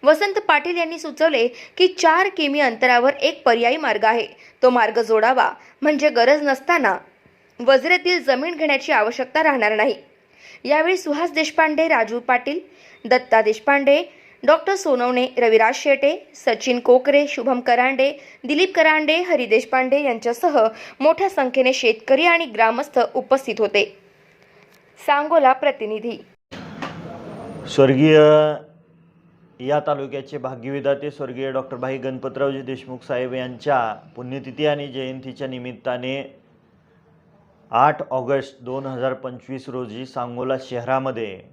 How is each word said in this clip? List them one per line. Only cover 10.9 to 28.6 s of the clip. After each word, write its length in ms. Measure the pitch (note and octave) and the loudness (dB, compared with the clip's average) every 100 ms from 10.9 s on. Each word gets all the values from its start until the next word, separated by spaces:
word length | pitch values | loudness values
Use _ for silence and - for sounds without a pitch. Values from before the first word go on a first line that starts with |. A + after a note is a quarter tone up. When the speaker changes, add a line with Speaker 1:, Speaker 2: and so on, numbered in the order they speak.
| F#4 | -2
Speaker 1:
सुहास 360 | F4 D4 E4+ | -2 -4 -4
देशपांडे, 560 | D4 D4+ - D#4+ D4+ D#4+ | -2 -2 0 0 2 2
राजू 320 | C#4 A3 A#3+ | 2 0 -4
पाटील, 400 | A#3+ B3 B3 D#4+ - _ - - A#3 | 0 -2 0 -8 -10 _ -20 -16 0
दत्ता 340 | B3+ B3+ A3+ | 0 4 2
देशपांडे, 600 | G#3+ G#3+ - C#4 C#4 C#4+ E4+ - - _ - | 2 0 0 2 4 2 2 -12 -20 _ 2
डॉक्टर 280 | D#4+ - | 2 2
सोनवणे, 540 | G4 F4 B3 B3 B3 B3+ B3+ | -2 0 0 0 0 -2 0
रविराज 360 | A#3 A3 A3 | 2 4 2
शेटे, 560 | C4+ D4 C#4 C#4 F4 - | 0 0 2 2 -2 -10
सचिन 460 | - - A3+ - A#3+ | -6 -4 -2 -2 -2
कोकरे, 460 | A#3+ B3 C4+ C#4+ C#4+ | 4 4 6 2 2
शुभम 320 | - A#3 B3 | -4 -2 -2
करांडे, 520 | B3 A#3+ B3+ C4 C4+ C#4+ - - | 0 2 2 0 -2 -2 -18 -16
दिलीप 300 | B3+ D4 F#4 | -4 0 0
करांडे, 420 | F4 D#4 D#4 D4+ D#4+ | 2 2 2 0 0
हरी 300 | F4+ D#4+ A#3+ | 0 -2 2
देशपांडे 560 | A3 B3+ C4 B3+ C#4 | 0 2 -2 0 0
यांच्यासह 640 | C#4+ A3+ A#3 A#3 F4+ D4 A3 A3 - - | 0 -4 -4 -2 0 2 0 -2 -20 -2
मोठ्या 300 | C#4+ E4 F#4+ | 0 2 0
संख्येने 420 | F4 C4 B3+ B3+ | -2 -2 2 0
शेतकरी 520 | B3+ A#3+ - - C4+ | 2 0 -2 0 2
आणि 200 | E4+ E4+ | 4 2
ग्रामस्थ 560 | D#4+ G#3+ A3+ A#3 C#4+ B3+ B3 | -2 0 0 0 -2 -2 0
उपस्थित 400 | B3+ B3+ C4 C4 A3 | -2 -2 -2 -2 -4
होते. 400 | G#3 G#3 - - _ _ _ _ _ _ _ _ _ _ - | 0 0 -2 -8 _ _ _ _ _ _ _ _ _ _ -2
सांगोला 460 | F#4+ F4 E4 C4 | 0 2 4 4
प्रतिनिधी. 640 | C4 D4 C4+ G#3+ G#3+ A#3 G#3 - _ _ - - - - - - - - - - - - | 4 0 -2 -6 -6 -8 -10 -16 _ _ -18 -18 -14 -12 -12 -16 -16 -16 -16 -16 -16 -8
Speaker 2:
स्वर्गीय 460 | - C3+ C3 D#3 D#3 D3+ D3+ D3+ D3+ | 2 4 6 6 8 8 6 4 -2